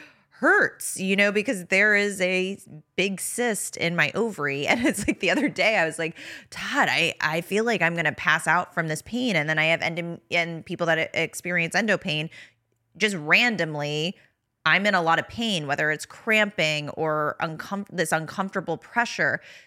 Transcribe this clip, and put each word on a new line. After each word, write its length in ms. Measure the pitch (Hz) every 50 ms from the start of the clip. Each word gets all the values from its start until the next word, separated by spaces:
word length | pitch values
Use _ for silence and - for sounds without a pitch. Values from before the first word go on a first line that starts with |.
| - - _ _ _ _
hurts, 680 | _ - - 311 392 415 - 131 - - - - - -
you 160 | 185 190 196
know, 160 | 196 202 208
because 340 | 196 214 202 269 247 185 175
there 300 | - 185 190 208 214 208
is 260 | 202 202 208 196 185
a 380 | 185 180 185 185 185 190 196 - - - - 151 - _ _
big 240 | - 180 202 190 170
cyst 560 | - - - - 247 240 208 - - - -
in 200 | - - 170 175
my 160 | 170 151 143 -
ovary. 540 | - 233 226 185 - 143 143 139 143 143
And 180 | - 202 233 240
it's 220 | 311 208 - -
like 120 | - - -
the 120 | - 170
other 180 | 180 294 277 -
day 280 | - - 170 - 220
I 80 | 196 165
was 120 | 160 151
like, 180 | - 165 160 - - - - - - - -
"Todd, 360 | - - 190 202 240 285 220 143
I, 240 | 123 147 165 165 - -
I 220 | - 156 160 170
feel 220 | 170 - 190 208 226
like 180 | 240 226 165
I'm 140 | 170 165 170
gonna 160 | 170 160 151
pass 340 | - - - 156 156 165 -
out 300 | 160 160 180 - - -
from 120 | 175 165
this 140 | 156 156 151
pain." 340 | - - 226 247 254 247 190
And 140 | 156 147 156
then 80 | 156
I 80 | 156 156
have 160 | 160 165 156
endo-, 400 | - 160 165 175 170 170 170 - _ -
and 340 | - 170 165 170 165 160 -
people 220 | - 180 - 175
that 140 | 165 160 160
e-, 200 | 160 - - -
experience 540 | 165 151 - - - 180 180 175 165 165 -
endo 240 | 180 226 214 190
pain, 320 | 170 - 175 151 151 156 165 - - - - _ _ _ _ _ _ _ _ -
just 180 | 165 196 214 202
randomly, 1000 | 170 147 151 175 208 240 240 220 170 170 160 151 147 147 147 151 151 156 175 - _ _ _ _ _ _ _ _ _ -
I'm 180 | 160 160 185 202
in 80 | 208 196
a 80 | 180
lot 160 | 165 160 165
of 100 | 165 -
pain, 380 | - - 220 233 226 196 165 147
whether 240 | 139 143 147 156 151
it's 160 | 156 - -
cramping 840 | - - - - 233 220 214 214 208 - - 160 156 151 151 147 143
or 460 | - - 160 156 151 151 151 147 - -
uncom-, 460 | - 165 160 147 - - 196 202 202 -
this 200 | - 180 165 156
uncomfortable 640 | - 160 160 143 - - 190 196 - 196 165 170 165
pressure. 640 | - - - - 233 180 - - - 160 139 120 - - - - - -